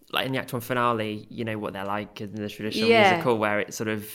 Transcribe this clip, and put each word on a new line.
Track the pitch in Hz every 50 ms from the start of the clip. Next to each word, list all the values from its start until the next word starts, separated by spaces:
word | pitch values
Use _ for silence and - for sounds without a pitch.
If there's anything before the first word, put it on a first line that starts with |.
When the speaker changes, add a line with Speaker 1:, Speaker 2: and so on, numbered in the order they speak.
| _ -
Speaker 1:
like, | - - -
in | 131
the | 131
Act | 127 - - 135
One | 120
finale, | 117 - 127 123 120 120 117 110 107 107 107 107 - -
you | - - 117
know | 113 107
what | 107 104 - 95
they're | 98 98
like | 98 101 107 104 98 - -
in | 110 98 92
the | 110 104 101
traditional | - - 104 110 - 214 220 226
Speaker 2:
Yeah. | 233 226 208 190 180
Speaker 1:
musical | 165 160 131 117 107
where | 107 104 104 104
it | - - -
sort | - 113 107
of | 110 104 104 - -